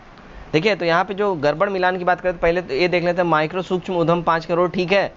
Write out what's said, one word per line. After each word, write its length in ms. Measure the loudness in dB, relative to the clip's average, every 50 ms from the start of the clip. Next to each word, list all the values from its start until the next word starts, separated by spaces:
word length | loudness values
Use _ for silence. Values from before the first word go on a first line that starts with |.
| -20 -20 -20 -20 -20 -20 -20 -18 -8 -2 -2
देखिए, 220 | 0 2 0 0
तो 100 | 0 0
यहाँ 180 | 2 2 2 0
पे 100 | 0 -2
जो 200 | -2 -2 -2 0
गड़बड़ 340 | 0 0 0 0 0 0 0
मिलान 280 | 0 0 0 0 0
की 60 | 0 0
बात 180 | 0 0 0
करें, 120 | 0 -4 -2
तो 60 | 0
पहले 200 | 0 0 2 0
तो 120 | -2 -2 0
ये 140 | 0 2
देख 160 | 2 2 2 0
लेते 180 | 0 0 0
हैं, 80 | 2 2
माइक्रो 320 | 2 2 0 0 -4 -6
सूक्ष्म 340 | -4 -2 -4 -4 -2 -2 -2
उद्यम 260 | 0 2 2 2 2
पाँच 240 | 2 0 0 0 0
करोड़, 240 | -2 0 0 0 0
ठीक 220 | 0 -2 0 2
है, 200 | 2 2 0 0 -4